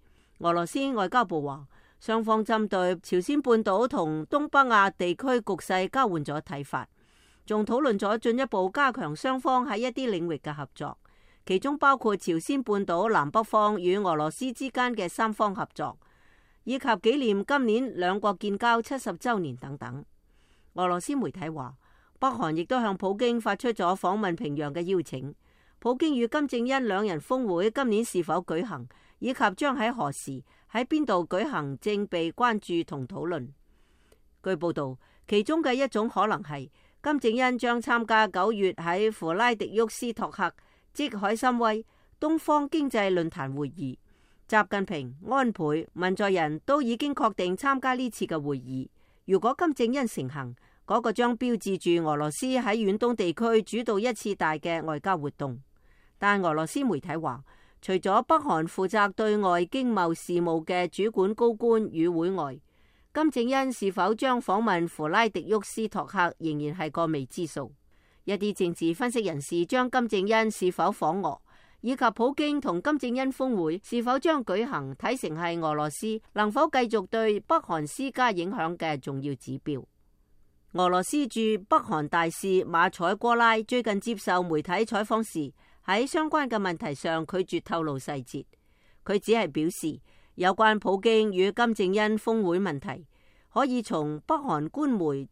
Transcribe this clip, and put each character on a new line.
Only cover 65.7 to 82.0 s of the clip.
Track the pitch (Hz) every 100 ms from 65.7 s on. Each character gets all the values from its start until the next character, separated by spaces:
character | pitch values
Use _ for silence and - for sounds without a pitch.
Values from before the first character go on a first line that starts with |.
| - 220
托 | 196
克 | 147 202 175 -
仍 | 160 147
然 | 147 175
係 | 156
個 | 143 165
未 | 151 131
知 | - 170
數。 | - 120 - _ _ _ _ -
一 |
啲 | 196 208
政 | 190 175
治 | 170 165
分 | 165 247
析 | 240
人 | 196 147
士 | 143 170 170
將 | 254 254
金 | 254 233
正 | 202 196 220
恩 | 220
是 | - 185
否 | 175 226
訪 | - 156 180
俄， | 175 - _ - - -
以 | 220 262
及 | 247 220
普 | 240 285
京 | 294 294
同 | - 175
金 | 277 302
正 | 247 247
恩 | 262
峰 | 254 262 220
會 | 160 175
是 | - 240
否 | 240 254
將 | 339 311
舉 | 233 190 240
行， | 185 135 135
睇 | - 254
成 | 180 156
係 | 175 170
俄 | 160 151
羅 | 151
斯 | 143 214 220 -
能 | 208 214
否 | 220 311
繼 | 262
續 | 240 220 185
對 | 226 220 208
北 | - 320
韓 | - 165 151
施 | - 269
加 | - 254
影 | 185 170
響 | 240 160 170
嘅 | 160 147
重 | 139 135
要 | 143 135
指 | - 135
標。 | - 139 - _ _ _ _ _ _ _ _
俄 | 180 180
羅 | 180
斯 | 185 294 269
駐 | - 220 214 196
北 | 311
韓 | 233 160